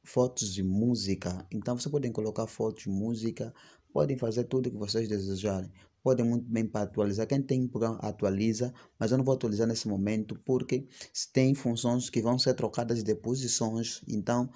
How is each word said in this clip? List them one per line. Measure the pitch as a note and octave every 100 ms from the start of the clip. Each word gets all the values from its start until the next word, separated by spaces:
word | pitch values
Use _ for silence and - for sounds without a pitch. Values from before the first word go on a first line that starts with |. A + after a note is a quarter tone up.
fotos | - B2+ B2+ C3 G#2+ F#2+
e |
música. | F#2+ G2 A#2 A#2 G2 F#2+ F2 F#2 -
Então, | A2 A2+ B2
vocês | D3
podem | D3 B2
colocar | A2 G#2+ G#2 A2+
fotos, | - A2 G#2+
música, | - G2 A2 A2+ A2+ A2+ A#2 - - - _
podem | C#3+ D3 B2+
fazer | A#2 A2+
tudo | A#2 C3 A#2+
o |
que | A2
vocês | G2+ A2+ A2+
desejarem. | G#2 F#2+ F#2+ G#2 F#2+ F#2 - - _
Podem | C3 B2+ A#2
muito | A#2+ A#2+
bem | A#2 A2+
para | G#2+
atualizar. | G#2 - G2+ G2 G#2+
Quem | C#3
tem | C3+ C3 B2+
programa | G#2 A2+ A2+
atualiza, | G#2+ G2+ G2+ G2 A2+ G#2+ A#2+ - - _
mas | A2+
eu | C3
não |
vou | C3
atualizar | C3 A#2 G#2 A2+
nesse | A2+ A2
momento | G2 G2+ A2 G#2+ G#2
porque | - B2+ - C3 C#3 - -
se | - -
tem | C3 C3
funções | C3+ A#2+ A#2 B2 B2 A#2+
que | A#2+
vão | A2+ B2+
ser | C#3
trocadas | B2+ A2 - A#2 A#2
de | G#2
posições, | G#2+ A#2 C3 B2 - A2+ A2+ A2+ - -
então | G#2+ G2 A#2+ B2+